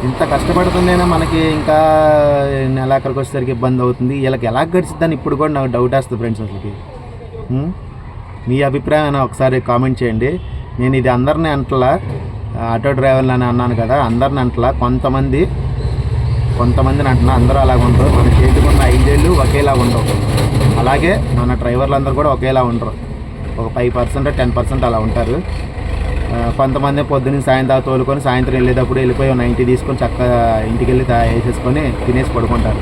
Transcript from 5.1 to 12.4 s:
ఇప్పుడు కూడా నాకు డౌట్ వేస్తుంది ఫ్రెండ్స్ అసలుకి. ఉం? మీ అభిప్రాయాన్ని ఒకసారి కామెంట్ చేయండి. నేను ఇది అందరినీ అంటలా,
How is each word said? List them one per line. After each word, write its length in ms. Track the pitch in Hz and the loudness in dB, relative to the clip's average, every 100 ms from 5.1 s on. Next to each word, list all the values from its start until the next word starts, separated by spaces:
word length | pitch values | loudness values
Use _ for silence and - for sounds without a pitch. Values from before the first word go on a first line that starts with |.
ఇప్పుడు 220 | 147 156 139 | -2 -4 -2
కూడా 160 | 151 | -2
నాకు 140 | 147 131 | 0 -2
డౌట్ 280 | 120 123 | 0 0
వేస్తుంది 260 | 135 127 117 | 0 -2 -6
ఫ్రెండ్స్ 220 | 117 107 | -4 -4
అసలుకి. 300 | 107 98 101 101 - - - 117 - - - | -6 -8 -10 -12 -14 -16 -16 -16 -16 -14 -6
ఉం? 200 | 127 151 190 - - - - - - - | -4 -4 -8 -12 -14 -16 -16 -16 -12 -4
మీ 140 | 127 | 0
అభిప్రాయాన్ని 580 | 139 139 135 151 151 139 | 0 -2 0 0 0 0
ఒకసారి 400 | 127 - 131 131 | -2 0 0 0
కామెంట్ 420 | - 120 131 127 | 0 0 0 0
చేయండి. 380 | 123 110 123 180 - - - - | -2 -2 -2 -4 -8 -12 -10 -4
నేను 180 | 123 135 | 0 0
ఇది 120 | 127 | 2
అందరినీ 400 | 123 131 156 165 | 2 0 0 0
అంటలా, 520 | 139 131 135 127 - - - - - | -2 -2 0 2 0 -2 -8 -8 -10